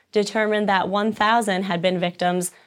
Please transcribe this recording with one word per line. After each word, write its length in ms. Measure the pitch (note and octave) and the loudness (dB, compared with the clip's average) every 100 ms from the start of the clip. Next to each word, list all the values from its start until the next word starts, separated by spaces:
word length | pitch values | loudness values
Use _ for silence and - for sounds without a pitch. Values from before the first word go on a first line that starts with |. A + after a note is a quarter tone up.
| _ | _
determined 560 | G#3+ G3+ A3 G#3+ G#3 G3+ | -2 0 -2 0 0 2
that 220 | F#3+ F3+ | 0 0
one 240 | G3+ G#3+ | 0 -2
thousand 500 | G#3 G#3+ A#3 G#3 F#3 | 0 2 2 2 -2
had 160 | G3 F3 | -2 -2
been 200 | F3+ F3+ | 0 0
victims 500 | F3 - F3+ F3+ F3 - | -2 -2 0 0 -4 -10